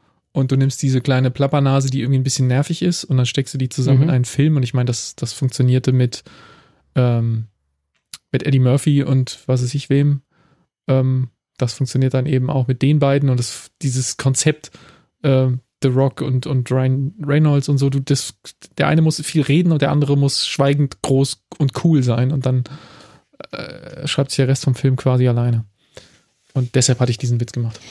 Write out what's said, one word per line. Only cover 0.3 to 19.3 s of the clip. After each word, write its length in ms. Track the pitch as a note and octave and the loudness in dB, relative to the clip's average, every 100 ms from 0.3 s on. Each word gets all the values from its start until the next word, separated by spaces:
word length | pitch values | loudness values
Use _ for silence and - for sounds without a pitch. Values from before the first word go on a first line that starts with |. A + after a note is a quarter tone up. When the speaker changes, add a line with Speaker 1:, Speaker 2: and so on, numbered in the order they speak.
| - | -4
Speaker 1:
und 160 | C3 | 0
du 40 | C3+ | 0
nimmst 240 | C3+ - | 0 0
diese 180 | C3+ C3 | 0 0
kleine 300 | C#3 C3 C3 | 0 0 0
Plappernase, 600 | - C#3 D3 C#3 C3+ C3+ | 0 0 2 2 2 0
die 100 | C3+ | -2
irgendwie 160 | B2 C3+ | 0 0
ein 40 | |
bisschen 240 | C3 - B2+ | 0 0 0
nervig 340 | B2+ D3 E3+ | 2 0 -2
ist, 220 | F3+ E3+ | -2 -2
und 140 | - B2+ | -2 0
dann 80 | B2 | 0
steckst 260 | - C3+ | -2 -4
du 40 | C3+ | -4
die 100 | C3 | -4
zusammen 300 | - B2+ C3 | -2 2 4
Speaker 2:
Mhm. 40 | D#3 | 4
Speaker 1:
in 40 | |
einen 160 | B2+ B2 | 2 -2
Film. 300 | - D3+ D3+ | 0 0 2
Und 80 | |
ich 100 | B2 | 0
meine, 120 | B2+ B2 | -2 -2
das, 280 | A#2 - - | -4 -8 -10
das 160 | B2+ | -10
funktionierte 600 | - B2+ - B2 B2+ C3 | -4 -4 0 2 2 2
mit, 320 | B2+ B2 - - - - - _ _ _ - | 2 0 -2 -18 -20 -20 -20 _ _ _ 0
ähm, 500 | B2 A#2+ A#2 A2+ A2 _ _ _ _ _ _ - _ | 2 2 0 -2 -6 _ _ _ _ _ _ -18 _
mit 100 | - | -4
Eddie 160 | - C3+ | 2 2
Murphy 440 | B2+ C3+ D#3 C#3+ | 4 2 2 0
und 360 | C#3 C3+ B2+ - - | 2 0 -2 -6 -4
was 160 | C3 | -2
weiß 120 | B2 C#3 | -2 -4
ich 140 | - | -2
wem. 300 | C#3 C#3+ C#3 _ _ _ _ _ _ - | 2 2 0 _ _ _ _ _ _ -2
Ähm, 420 | C3 C3 C3 B2+ _ _ - | 0 2 0 -4 _ _ -6
das 160 | A#2+ - | -4 -4
funktioniert 400 | C3 C3 C3 C3 | -4 0 0 0
dann 100 | C#3+ | 0
eben 240 | C3 B2+ | 0 0
auch 180 | C3+ A#2+ | -2 -2
mit 140 | B2+ | 0
den 160 | C3+ D3+ | 2 2
beiden. 320 | C#3 C#3 C#3 | 2 2 2
Und 80 | B2 | 0
das, 320 | A#2 - - - | -2 -8 -16 -8
dieses 340 | C3+ B2+ A#2+ - | -4 -4 -4 -2
Konzept, 540 | C3+ C3 D#3 D3+ - - - - _ _ | -2 0 0 -2 -6 -20 -20 -20 _ _
äh, 280 | D3 C3 C3 B2 - - | 0 2 2 -2 -6 -4
The 60 | C3+ | 0
Rock 320 | B2+ C3+ - | 2 0 0
und, 260 | D#3 B2+ - | -4 -2 -2
und 240 | C3+ A#2+ | -2 0
Ryan 420 | C3 C3 C3 C3+ G#3+ | 0 0 0 -4 -6
Reynolds 480 | C#3+ C#3+ D#3 C#3+ C3+ | 0 2 4 2 2
und 80 | C#3 | 2
so, 120 | C#3 | 2
du, 80 | C3+ | 0
das, 340 | C3+ C#3 - - - - - - | 0 -2 -2 -12 -20 -20 -12 -2
der 80 | D3 | 2
eine 140 | D#3 | 4
muss 180 | D#3+ D#3 | 2 0
viel 220 | D3+ | -2